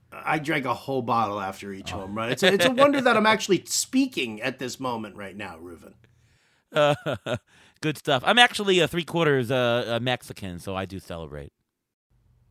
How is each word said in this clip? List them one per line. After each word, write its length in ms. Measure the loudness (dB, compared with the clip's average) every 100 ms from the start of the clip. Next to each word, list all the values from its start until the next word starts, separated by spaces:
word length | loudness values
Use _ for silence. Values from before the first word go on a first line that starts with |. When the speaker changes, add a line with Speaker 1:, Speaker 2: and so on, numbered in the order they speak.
| _
Speaker 1:
I 260 | -8 -2 -2
drank 260 | 0 -2
a 80 | -2
whole 280 | -4 -2 -2
bottle 380 | 0 2 2 -2
after 320 | -6 -8 -10
each 200 | -10 -8
Speaker 2:
Oh. 40 | -8
Speaker 1:
home 200 | -6 -4
run. 140 | -2
It's 140 | 2
a, 80 | 4
it's 120 | 6
a 60 | 4
wonder 300 | 6 6 6
that 160 | 4 4
I'm 100 | 4
actually 380 | 2 2 0 0
speaking 760 | -4 0 0 0 -2 -6 -4
at 200 | -6 -4
this 180 | -8 -4
moment 380 | -4 -4 -6 -10
right 200 | -14 -10
now, 220 | -12 -12
Reuven. 340 | -16 -16 -20 -20 _ _ _ _ _ _ _
Speaker 2:
Uh, 220 | 2 2 2 -2 -6 -4 -6 _ _
<laughs> 240 | _ -8
good 180 | -6 -4
stuff. 240 | 0 0
I'm 140 | 2 4
actually 400 | 4 2 2 4
a 80 | 4
three 160 | 0
quarters, 480 | -2 2 4 4 2
uh, 340 | 2 2 0 0
a 100 | -2
Mexican, 640 | -2 -4 -6 -12 -10 -10
so 160 | -8 -6
I 80 |
do 160 | -6 -8
celebrate. 520 | -10 -12 -10 -12 -14 _ _ _ _ _ _ _ _ _ _